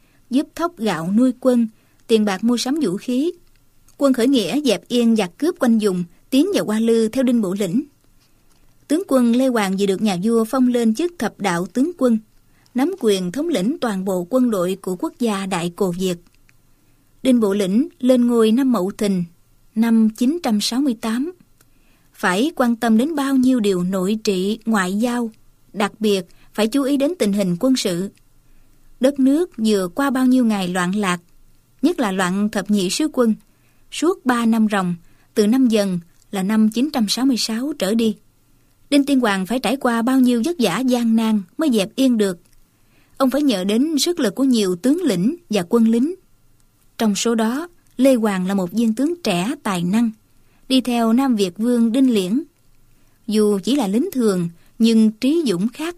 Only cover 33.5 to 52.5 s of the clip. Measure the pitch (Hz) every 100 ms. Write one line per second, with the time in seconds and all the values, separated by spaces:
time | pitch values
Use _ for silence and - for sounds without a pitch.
33.5 | _ _ _ _ - 311 392 254 240 226
34.5 | 226 214 202 180 170 - _ _ - 208
35.5 | 262 247 214 202 175 - _ _ 196 185
36.5 | 220 220 226 302 262 202 233 269 220 -
37.5 | 220 277 - 190 226 226 208 _ _ _
38.5 | _ _ _ _ 285 277 269 226 190 185
39.5 | 254 196 277 247 233 233 262 247 240 262
40.5 | 349 202 185 262 240 233 226 220 214 185
41.5 | - 311 220 185 - 269 226 196 175 _
42.5 | _ _ _ _ _ _ - 262 269 294
43.5 | 190 196 226 311 294 339 349 220 202 269
44.5 | 233 190 175 247 339 320 180 214 349 _
45.5 | 208 175 233 226 233 294 370 _ _ _
46.5 | _ _ _ _ - 220 190 233 233 220
47.5 | 262 349 - _ - 269 247 214 190 180
48.5 | 196 175 208 233 220 294 339 220 175 202
49.5 | 302 220 180 175 220 233 - _ _ _
50.5 | _ - 262 247 240 226 233 269 214 185
51.5 | 180 233 240 226 247 262 214 180 254 330